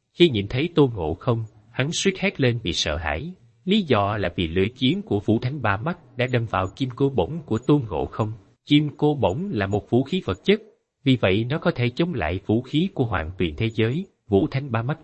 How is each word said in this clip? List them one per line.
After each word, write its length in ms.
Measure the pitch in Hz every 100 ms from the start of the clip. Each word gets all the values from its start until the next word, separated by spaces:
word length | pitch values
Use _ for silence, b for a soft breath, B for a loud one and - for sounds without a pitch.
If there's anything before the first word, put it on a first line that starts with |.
| _
Khi 160 | - 175
nhìn 200 | 107 98
thấy 200 | 123 170
Tôn 160 | 156 135
Ngộ 200 | 107 78
Không, 300 | 82 - 117 113 - -
hắn 220 | - 139
suýt 260 | 175 196 190
hét 220 | 196 196
lên 180 | 127 117
vì 100 | 87
sợ 240 | 80 - 78
hãi. 360 | 82 76 165 185 _ _
Lý 180 | 180 214
do 340 | 160 107 101 107
là 160 | 82 -
vì 120 | 82
lưỡi 200 | 87 95 -
kiếm 240 | 131 196
của 180 | - 101
Vũ 180 | 104 113
Thánh 240 | 131 147
Ba 140 | 107 98
Mắt 400 | 151 185 - -
đã 100 | 127
đâm 140 | 123 113
vào 200 | 95 95 -
kim 120 | 131 120
cô 140 | 139
bổng 320 | 123 82 107 -
của 120 | 107 -
Tôn 160 | 147 110
Ngộ 160 | 76
Không. 280 | 69 - 110 113 _ _ -
Kim 240 | 147 151 -
cô 180 | 147
bổng 360 | 147 98 117 202
là 140 | 117 95
một 240 | 104 -
vũ 120 | 120
khí 180 | 135 185
vật 200 | - 92
chất, 160 | - 214 - _ _ _
vì 120 | 135 127
vậy 240 | 101 101
nó 140 | 120 160
có 120 | 180
thể 180 | 143 120
chống 260 | - 170
lại 260 | 135 78 95 -
vũ 160 | 110
khí 260 | 131 - 190
của 100 | -
Hoàng 260 | 117 92 78 -
Tuyền 180 | 85 78
thế 120 | 113
giới. 380 | 110 113 151 196 _ -
Vũ 180 | 98 151
Thánh 260 | 131 139
Ba 100 | 113
Mắt 160 | 120 160